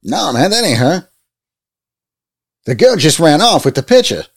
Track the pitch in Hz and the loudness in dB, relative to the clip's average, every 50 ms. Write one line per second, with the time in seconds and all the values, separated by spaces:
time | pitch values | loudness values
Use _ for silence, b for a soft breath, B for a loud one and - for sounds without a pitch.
0 | _ - - - - 160 123 117 143 190 208 233 240 185 123 113 123 131 175 185 | _ -8 -8 -6 -6 -4 -2 -2 -2 -2 -2 -2 -2 -2 -2 0 0 -2 -2 -4
1 | - _ _ _ _ _ _ _ _ _ _ _ _ _ _ _ _ _ _ _ | -6 _ _ _ _ _ _ _ _ _ _ _ _ _ _ _ _ _ _ _
2 | _ _ _ _ _ _ _ _ _ _ _ _ _ - 127 110 - 508 254 180 | _ _ _ _ _ _ _ _ _ _ _ _ _ -6 -2 2 2 2 2 2
3 | 131 156 135 - 170 160 147 151 208 240 208 147 - 143 135 - 131 - 247 254 | 0 0 0 2 2 2 2 4 2 2 2 2 0 -2 -2 -2 -2 2 2 2
4 | 240 - 107 82 78 _ _ | 2 0 -6 -8 -10 _ _